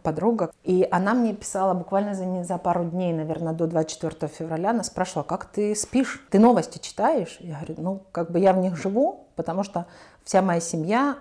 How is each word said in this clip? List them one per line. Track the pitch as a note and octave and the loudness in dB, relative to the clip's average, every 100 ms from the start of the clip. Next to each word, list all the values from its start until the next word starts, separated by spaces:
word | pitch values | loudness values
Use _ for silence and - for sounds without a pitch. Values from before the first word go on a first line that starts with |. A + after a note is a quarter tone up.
подруга, | D#3+ D#3 G#3 A#3 F3 - | -4 0 0 0 -2 -4
и | - F#3 F3+ | 0 2 2
она | F3+ G3 | 2 2
мне | B3 A3+ | 2 0
писала | G3 - F#3+ F#3+ | -2 -6 0 0
буквально | F#3 E3 G3 G#3 | 0 0 -2 0
за, | F#3+ | -4
не, | F#3 F3+ | -4 -4
за | F3 F3+ | -4 -4
пару | - F3+ | 0 0
дней, | E3+ F3+ F3+ | 0 -2 -2
наверное, | D#3+ D#3 D#3+ E3 | -2 -2 -4 -4
до | E3 D#3+ | -2 0
двадцать | E3 D#3+ | 0 -2
четвёртого | - D#3+ D#3 D3+ | -4 -8 -6 -8
февраля, | - E3 D#3+ F#3+ | -6 -6 -2 0
она | A#3 | 0
спрашивала: | G#3+ - F#3 D#3+ | -2 -4 -4 -4
"Как | - F#3 - | -4 -6 -6
ты | - G#3 | -4 -2
спишь? | G#3 - B3+ C4 - - | -2 0 0 0 -4 2
Ты | G3 | 6
новости | A#3 A3+ - - | 8 6 2 -6
читаешь?" | - - A#3 D4+ E3 - | -10 0 2 2 -2 -8
Я | F3+ D3 | -12 -10
говорю: | D#3 D3+ | -10 -6
"Ну, | E3+ G3 - | -6 -6 -6
как | - E3 | -6 -2
бы | F#3+ | 4
я | G3 | 4
в | F#3+ | 6
них | F#3 E3 | 2 0
живу, | G3 G#3+ D#4+ - - | -2 2 2 0 -10
потому | - E3 F3+ | -8 -4 -4
что | G3 F3 F3 - - - | -4 -6 -8 -14 -20 -20
вся | - F#3+ | 0 2
моя | F#3+ E3+ | 4 2
семья, | E3+ E3 D#3+ A3+ C#4+ C4+ | -2 -4 0 0 0 -2